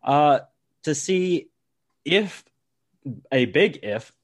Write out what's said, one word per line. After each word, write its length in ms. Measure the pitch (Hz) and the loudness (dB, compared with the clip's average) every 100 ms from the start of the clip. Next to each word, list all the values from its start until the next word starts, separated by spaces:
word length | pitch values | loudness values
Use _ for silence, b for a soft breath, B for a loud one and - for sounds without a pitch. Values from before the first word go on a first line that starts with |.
uh, 360 | - 143 147 135 - _ _ _ | 0 2 4 2 -2 _ _ _
to 120 | - 147 | -6 -6
see 540 | - 185 185 175 - _ _ _ _ _ 143 | -2 -2 0 -2 -4 _ _ _ _ _ 0
if, 400 | 185 202 - _ _ _ _ _ _ 139 113 _ | 0 0 -10 _ _ _ _ _ _ -14 -14 _
a 140 | 135 120 | 0 0
big 340 | 143 208 - | 2 0 0
if 300 | 104 104 - _ | -8 -8 -8 _